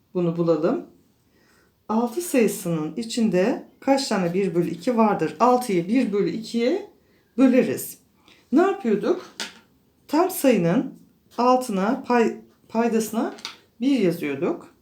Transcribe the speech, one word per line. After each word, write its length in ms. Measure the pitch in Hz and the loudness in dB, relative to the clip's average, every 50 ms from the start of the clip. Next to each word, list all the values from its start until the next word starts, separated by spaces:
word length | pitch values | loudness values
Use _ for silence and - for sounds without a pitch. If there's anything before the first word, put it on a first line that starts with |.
| _ _ - | _ _ -4
bunu 220 | 180 175 165 165 | -2 -2 0 0
bulalım. 500 | 170 170 165 165 151 156 196 269 349 - - _ _ _ _ _ _ _ _ _ _ _ _ _ _ _ _ _ _ _ - | 0 2 2 2 2 2 0 0 -2 -6 -10 _ _ _ _ _ _ _ _ _ _ _ _ _ _ _ _ _ _ _ -4
Altı 320 | 214 226 247 233 - 349 | -2 -2 -2 -2 -4 -6
sayısının 720 | 349 - - 254 220 190 - - - 170 170 160 151 156 - | -6 0 2 2 2 2 0 -4 -4 -4 -2 -2 -4 -4 -6
içinde 680 | 233 226 226 - 240 220 196 175 180 185 233 302 - - - _ _ | -8 -8 -6 -2 -2 0 2 2 2 2 2 0 -4 -8 -16 _ _
kaç 280 | - 269 277 269 - - | 0 0 0 0 0 -2
tane 260 | 226 190 180 170 175 | -2 -2 -2 -2 0
bir 200 | 190 202 180 165 | -2 -2 0 0
bölü 160 | 175 165 - | 0 -2 -2
iki 260 | - - - 254 233 | -4 -6 -4 -2 2
vardır? 400 | 226 226 220 233 - 160 151 - - | 2 2 2 2 0 -2 -4 0 2
Altıyı 480 | 226 247 247 240 247 - 196 170 165 185 | 4 4 4 2 2 0 -2 -2 0 0
bir 240 | 226 269 233 214 | 0 0 0 0
bölü 180 | 190 202 185 170 | 0 -2 -2 -2
ikiye 600 | 180 220 - - - 233 233 254 339 415 - - _ _ _ _ _ _ _ _ - - | -4 -6 -8 -6 -4 -2 0 0 -2 -2 -6 -10 _ _ _ _ _ _ _ _ 0 4
böleriz. 600 | 269 254 165 165 147 135 120 - - - - - _ _ _ _ _ _ - _ _ - | 4 4 6 4 2 2 -2 -6 -8 -10 -14 -18 _ _ _ _ _ _ -20 _ _ 0
Ne 80 | 233 302 | 2 2
yapıyorduk? 760 | 359 392 381 - - 233 202 175 180 254 349 - - - - - - - - - _ _ _ _ _ _ _ _ _ - | 2 2 0 -2 -2 -2 -2 0 0 -2 -2 -4 -6 -14 -14 -14 -14 -14 -14 -20 _ _ _ _ _ _ _ _ _ -2
Tam 220 | - 302 370 359 | 0 0 0 0
sayının 640 | - - - 269 233 190 170 165 180 254 - - - - _ _ _ _ _ _ _ - | 0 0 2 4 4 4 2 2 0 0 -2 -4 -8 -16 _ _ _ _ _ _ _ 0
altına 680 | 247 254 254 254 254 - 202 185 190 220 269 262 - - | 2 4 4 2 2 -2 -2 -2 0 0 -2 -2 -2 0
pay-, 280 | 240 240 226 - - - - - _ _ _ - | 2 2 2 2 0 -6 -14 -20 _ _ _ -6
paydasına 680 | - 220 233 233 214 214 - - - 226 294 392 - - - - - - _ _ _ - | -2 -2 0 0 0 0 -2 -2 -4 -4 -4 -4 -6 -12 -16 -16 -18 -18 _ _ _ -2
bir 180 | 233 277 285 240 | 0 0 2 2
yazıyorduk. 800 | 196 175 165 - 151 147 139 131 170 240 349 - - - _ _ | 2 0 0 -2 -4 -6 -4 -4 -4 -4 -4 -6 -10 -20 _ _